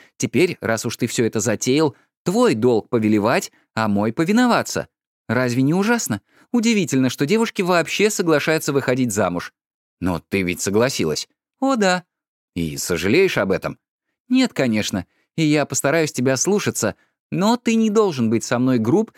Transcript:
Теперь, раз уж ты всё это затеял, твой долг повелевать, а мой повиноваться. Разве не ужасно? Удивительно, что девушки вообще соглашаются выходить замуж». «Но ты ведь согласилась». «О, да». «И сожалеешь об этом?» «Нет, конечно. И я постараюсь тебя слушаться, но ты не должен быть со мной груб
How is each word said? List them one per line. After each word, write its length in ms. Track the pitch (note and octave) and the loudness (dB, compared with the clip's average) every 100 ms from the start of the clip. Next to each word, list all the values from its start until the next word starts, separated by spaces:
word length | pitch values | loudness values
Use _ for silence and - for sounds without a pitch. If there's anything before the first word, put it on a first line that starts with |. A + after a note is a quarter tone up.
| - - | -20 -8
Теперь, 400 | C3+ A#2+ F3+ D#3 | -2 2 0 0
раз 260 | G#2+ A2+ A#2+ | -4 -2 -4
уж 100 | - | -4
ты 100 | A#2+ | -4
всё 180 | - | 0
это 160 | A2 A2 | 0 0
затеял, 560 | A2 G#2 - C#3 D#3 - _ _ | -2 -2 0 2 0 -2 _ _
твой 320 | - G#3 A#3+ | -2 2 2
долг 340 | A#2 B2 A2+ - | 2 2 2 0
повелевать, 640 | A#2 G#2+ G#2+ G#2+ E3 - _ _ | 0 2 2 2 0 -2 _ _
а 140 | - A2 | -4 -2
мой 240 | G2+ G#2+ | 0 -2
повиноваться. 760 | A2+ E3 A3 B3 F3+ A2+ F2 - _ _ _ - | -2 0 2 2 2 -2 -6 -8 _ _ _ -4
Разве 340 | A#2 B2+ A#2+ | -2 0 2
не 120 | C3 | 2
ужасно? 480 | F3 G3+ A#3+ - G3+ _ _ _ | 2 0 -2 -2 -6 _ _ _
Удивительно, 580 | A#3+ A3 G#3+ D#3 C3 C3 | -2 2 2 2 0 0
что 160 | - C#3+ | 0 0
девушки 360 | A3 A3+ - | 0 0 -2
вообще 480 | F3+ F3+ D#3+ - G#3 | 0 0 0 0 0
соглашаются 600 | - F3 D3 - D#3 - | 0 0 2 2 -2 0
выходить 400 | C#3 B2+ B2+ B2 | -2 0 0 0
замуж». 400 | G2+ F#2 F2 - _ _ _ _ - | 0 0 -2 -8 _ _ _ _ -8
«Но 180 | F#2 E2 | -4 -4
ты 240 | - G2 | -4 -2
ведь 180 | F2+ F2 | -2 -4
согласилась». 680 | - G2+ B2+ - E2 D2 - _ _ - | -2 0 0 0 -4 -4 -8 _ _ -6
«О, 160 | C4+ B3+ | -2 0
да». 280 | F#3+ F3+ - _ _ _ _ | 0 0 -4 _ _ _ _
«И 220 | F2 E2 C2+ | -6 -6 -6
сожалеешь 640 | - E2+ F#2 D3 F#3+ C3 | -6 -2 0 2 2 0
об 140 | F#2+ | -2
этом?» 260 | F2 D#2 - _ _ _ _ - | -2 -4 -12 _ _ _ _ -2
«Нет, 240 | B3+ B3+ | 0 0
конечно. 540 | - C3 G#2+ - G2 - _ _ - | 0 -2 -2 -2 -6 -8 _ _ -2
И 80 | |
я 220 | D3+ D3+ C#3 | 0 0 -2
постараюсь 460 | C3+ C#3+ E3 D#3 | -2 0 0 0
тебя 240 | - B2+ C3 | -2 -2 0
слушаться, 600 | F3 G3+ B2 - A2 - _ _ - | 0 0 -2 -2 -4 -4 _ _ -8
но 260 | D3+ G3+ A#3+ | -2 0 0
ты 180 | - | 0
не 160 | A3+ A3 | 2 2
должен 400 | G#3 G#3 C3+ A2+ | 2 2 2 0
быть 140 | A2+ | 0
со 140 | - A#2+ | 0 0
мной 200 | B2+ B2+ | 2 2
груб 340 | A2 F3+ A3 | 2 0 0